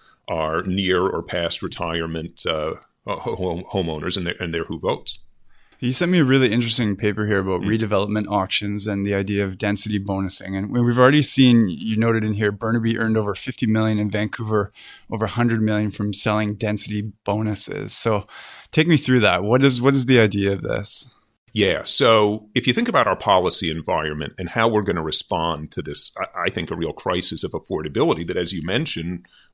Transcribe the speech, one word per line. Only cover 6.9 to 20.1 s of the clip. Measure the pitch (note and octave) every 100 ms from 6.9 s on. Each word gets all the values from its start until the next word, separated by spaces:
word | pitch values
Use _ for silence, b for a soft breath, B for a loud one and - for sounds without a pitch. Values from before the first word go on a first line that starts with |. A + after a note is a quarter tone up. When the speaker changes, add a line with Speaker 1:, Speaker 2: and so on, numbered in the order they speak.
Speaker 2:
paper | G2 G#2+ G2+ G#2+
here | G2
about | F#2+ F#2
Speaker 1:
Mm. | G2
Speaker 2:
redevelopment | A2 G#2+ G2+ G#2 G#2+ G2
auctions | G2+ F#2+ - G#2 G2+ G#2
and | G2+
the | G2+
idea | G2 G2+ G2+
of | G2 F#2
density | G#2 G#2 G#2+ G#2
bonusing. | G2 G2 G2 - F#2 F#2+
And | G2
we, | A#2
we've | A#2+ A#2+
already | B2+ D3
seen, | C3+ - B2+ A#2 G2+
you | D2+ A2 G#2+
noted | A#2 A2+
in | G#2+
here, | G#2 G#2
Burnaby | G2+ A2+ A#2 A2+ G#2+
earned | A2 A2
over | G#2
fifty | F#2+ - - A2
million | A2 A2 G#2+
in | G#2
Vancouver, | G#2 A2 - A2 G#2+ G2+ B B B -
over | A2
a | G#2
hundred | B2 A#2+ A2+
million | G#2+ G#2+ G#2+
from | - G#2
selling | G#2 A2 G#2+ G#2+
density | G#2 G#2+ G#2 - G#2 G#2 -
bonuses. | - G#2 G#2+ G2+ - G2 G2+
So | - A2+ G#2 - B B B B
take | - D#3+
me | D#3
through | - B2+
that. | G2+ F2+
What | G#2 B2+
is, | C3+ B2
what | B2+ C3+
is |
the | B2+